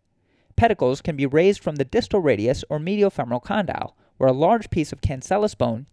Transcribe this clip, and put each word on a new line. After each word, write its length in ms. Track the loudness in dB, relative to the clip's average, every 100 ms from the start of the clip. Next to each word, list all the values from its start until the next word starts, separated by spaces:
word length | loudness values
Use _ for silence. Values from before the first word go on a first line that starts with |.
| _ _ _ _ _ 0
Pedicles 480 | 2 2 0 0
can 140 | -4 -2
be 80 | 0
raised 360 | 2 2 2
from 140 | -2 -4
the 80 |
distal 380 | -2 -2 0 0
radius 420 | 2 2 0 -2 -4
or 100 | -6
medial 300 | -2 0 0
femoral 320 | 0 -4 -4
condyle, 560 | -4 -4 -2 -6 -8 _ _ 0
where 120 | 2
a 40 |
large 360 | 4 2 2 0
piece 240 | -4 -4
of 80 | -4
cancellous 540 | -4 -4 -2 0 0 0
bone 320 | -2 -4 -8